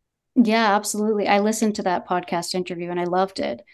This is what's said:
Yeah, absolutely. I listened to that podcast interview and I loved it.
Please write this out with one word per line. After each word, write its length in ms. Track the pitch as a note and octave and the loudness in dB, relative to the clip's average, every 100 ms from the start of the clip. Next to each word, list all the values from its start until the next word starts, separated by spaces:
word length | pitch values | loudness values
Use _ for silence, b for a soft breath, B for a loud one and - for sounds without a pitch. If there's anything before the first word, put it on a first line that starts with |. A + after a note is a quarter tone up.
| _ _ _ B3+ | _ _ _ 2
Yeah, 400 | G#3+ A3+ G#3+ G3+ | 4 4 4 2
absolutely. 520 | G#3 G#3 G#3+ G#3 F#3+ | 0 -2 0 0 2
I 120 | G3+ | 2
listened 360 | G#3 A3 G#3+ G#3 | 2 0 -2 0
to 80 | |
that 240 | F#3+ F3 - | -2 -2 -2
podcast 460 | F3+ - F3 - | -4 -2 -4 -2
interview 380 | F#3 F3+ E3+ F3 | -4 -4 -6 -4
and 80 | F3 | -4
I 60 | F3 | 0
loved 340 | F3+ F#3+ - | 0 0 -2
it. 220 | C#3+ - b | -6 -6 b